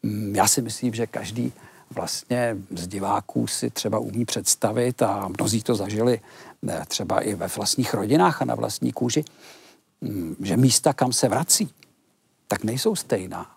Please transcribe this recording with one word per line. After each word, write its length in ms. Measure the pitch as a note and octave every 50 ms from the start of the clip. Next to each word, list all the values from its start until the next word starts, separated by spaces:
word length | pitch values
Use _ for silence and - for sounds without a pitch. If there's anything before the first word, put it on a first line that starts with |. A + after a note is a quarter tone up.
| -
Mm, 320 | A2+ G#2 G#2 G#2+ G2+ G2+
já 100 | G2+ F#2+
si 160 | A2+ - - A#2+
myslím, 320 | A2+ A2 - - B2 A2+
že 120 | A#2 A#2
každý 460 | A2 - A2+ G#2 F2 G#2+ A#2 A#2+ B2 - - - - - - - _
vlastně 640 | - - - - - - - _ B2 B2 A#2+ A#2 A2+ G2 F#2+ -
z 160 | - E2+ E2+
diváků 600 | F2+ G2 G2 G2 G2 G2+ - - - - A#2+ A#2
si 240 | A2+ - - - A#2+
třeba 280 | A#2 - - A2 G#2 A2
umí 260 | A#2 - G2 A2+ A#2+
představit, 760 | - - A#2 G#2+ - - - - G#2+ G#2+ A#2+ A#2+ B2 B2+ - -
a 260 | G#2 G2 G2 G2 F#2+ F#2+ -
mnozí 240 | - A2 G2+ A2+ A2
to 120 | - A#2+
zažili, 460 | G2+ G2 G2 G#2+ G#2+ A2+ B2 A#2+ G#2+ - - - - - - - _ - -
eh, 140 | - D#2+ D#2+ -
třeba 320 | - - G2+ - - -
i 140 | - G#2+ G2+
ve 120 | E2+ F2
vlastních 480 | F2+ - - G2+ G2 - - B2 - -
rodinách 480 | G#2+ G2+ G#2 C3+ D#3+ F#3 F3+ D3 - C#3
a 20 |
na 100 | B2 A#2
vlastní 380 | A2 A2+ A2+ - - B2 B2 A#2
kůži, 320 | - B2 B2 - D3+ D3+ - - - - - - - - - - _ _ _ _ _
mm, 360 | - - G#2 F#2+ F2 D#2+ - -
že 160 | F#2+ G2 -
místa, 360 | A2+ C3 C3 B2 - - D#3 C#3
kam 200 | - C3+ B2+ A#2+
se 160 | - - B2
vrací, 420 | - - E3+ - - - A3 C#3+ _ _ - _ _ _ _ _ _ _ _ _ _ _ _ _
tak 160 | G#2 G2+ -
nejsou 320 | G#2+ A#2 C3 - A3 G#3+
stejná 500 | - - - B2+ G2+ F#2 F#2 E2+ E2+ E2+ - -